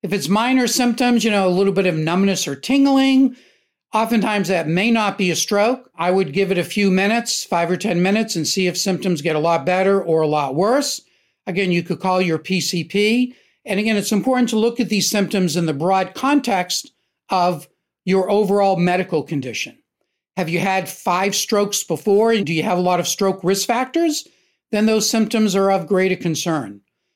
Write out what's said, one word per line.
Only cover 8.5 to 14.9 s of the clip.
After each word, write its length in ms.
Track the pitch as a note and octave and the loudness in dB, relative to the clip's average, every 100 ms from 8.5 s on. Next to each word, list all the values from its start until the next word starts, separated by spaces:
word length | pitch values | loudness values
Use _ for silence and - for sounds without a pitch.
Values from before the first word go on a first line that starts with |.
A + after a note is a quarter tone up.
| - F3+ | -2 -2
if 100 | F3 | -2
symptoms 460 | G3 F3+ G3 D#3+ | -4 -2 -2 -2
get 120 | D#3 D3+ | -2 0
a 40 | |
lot 260 | D#3+ E3+ C#3 | 0 0 0
better 360 | F#3 F#3+ G3 | 0 2 0
or 200 | E3+ D#3+ | 2 0
a 60 | D#3 | 2
lot 280 | D3+ C#3+ C#3 | 0 -2 0
worse. 460 | G3+ C4+ C#4 - _ _ _ _ - | 2 2 0 -8 _ _ _ _ -6
Again, 240 | F3+ F#3+ | -2 0
you 100 | E3+ | 0
could 180 | E3+ E3 | -2 -4
call 220 | F#3 F#3 | 0 0
your 160 | F3+ D#3+ | 0 -2
P 220 | D#3+ F#3 | -2 -2
C 240 | - F3 | -2 -4
P. 520 | E3 G3+ G#3 A#3+ B3 - _ _ - | -4 0 2 2 -2 -6 _ _ -6
And 140 | G3+ | -2
again, 160 | G#3+ G#3 | 0 -2
it's 160 | G3 | 0
important 360 | G#3+ B3+ B3+ A#3 | 0 0 0 0
to 100 | A3 | 0
look 200 | A#3 A#3 | 0 -2
at 80 | |
these 220 | G#3+ | -2